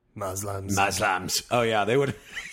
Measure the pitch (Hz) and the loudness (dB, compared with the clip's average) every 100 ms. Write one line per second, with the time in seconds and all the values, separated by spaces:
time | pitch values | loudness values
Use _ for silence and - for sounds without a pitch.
0 | _ 104 98 95 101 98 98 98 98 95 | _ -10 -8 -6 -6 -6 -2 2 2 2
1 | 104 90 87 - - 120 113 110 101 131 | 0 0 -2 -4 0 0 2 2 4 2
2 | 135 - - - - | 2 -2 -12 -14 -12